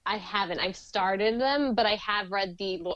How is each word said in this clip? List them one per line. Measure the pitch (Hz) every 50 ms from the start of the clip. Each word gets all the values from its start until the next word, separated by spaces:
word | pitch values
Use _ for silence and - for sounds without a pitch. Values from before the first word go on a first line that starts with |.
| -
I | 196 208
haven't. | 214 180 - - 202 196 170 175 123
I've | 160 185 185
started | - - - - 202 185 190 196 196 208 220 226 240
them, | 262 269 285 294 285 262 214
but | 240 214
I | 208 214
have | 208 - 214 208 208 196 180
read | 202 196 196 185 175 -
the, | 196 190 185 170 170 180 -